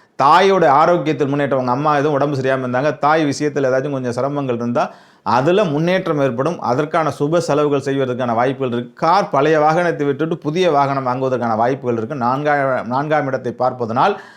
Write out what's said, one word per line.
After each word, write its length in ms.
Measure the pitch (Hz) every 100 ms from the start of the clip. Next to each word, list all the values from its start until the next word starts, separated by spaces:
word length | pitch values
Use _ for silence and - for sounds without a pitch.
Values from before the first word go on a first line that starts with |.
| _ -
தாயோட 540 | 139 170 196 190 160
ஆரோக்கியத்தில் 580 | 139 165 175 151 143 143
முன்னேற்றம். 320 | 143 139 135
உங்க 120 | 123
அம்மா 220 | 127 151
எதுவும் 180 | 143 147
உடம்பு 240 | 139 143 135
சரியாம 280 | 131 131 127
இருந்தாங்க, 300 | 123 147 143
தாய் 260 | 143 160
விஷயத்துல 440 | 151 135 151 143 131
ஏதாச்சும் 220 | 131 143
கொஞ்சம் 220 | 135 123
சிரமங்கள் 420 | 117 135 143 135
இருந்தா 360 | 117 120 131 190 - - _
அதுல 420 | 98 117 143 185
முன்னேற்றம் 560 | 190 143 165 185 185 151
ஏற்படும். 400 | 135 120 147 180
அதற்கான 500 | 117 123 151 170 151
சுப 280 | - 147 170
செலவுகள் 420 | 165 147 147 143
செய்வதற்கான 540 | 131 139 127 123 123
வாய்ப்புகள் 440 | 117 127 135 131 120
இருக்கு. 140 | 120
கார், 360 | - 165 190 196
பழைய 300 | 143 151 156
வாகனத்தை 440 | 151 160 175 151
விட்டுட்டு 340 | 143 131 165 170
புதிய 320 | 151 165 180
வாகனம் 340 | 143 139 135
வாங்குவதற்கான 520 | 127 127 131 127 117 110
வாய்ப்புகள் 400 | 120 135 127 117
இருக்கு. 180 | 113
நான்காம், 720 | 147 120 135 147 147 135 127 104
நான்காம் 400 | 127 151 151 139
இடத்தை 260 | 131 120
பார்ப்பதனால் 680 | - 127 123 113 117 180 202 -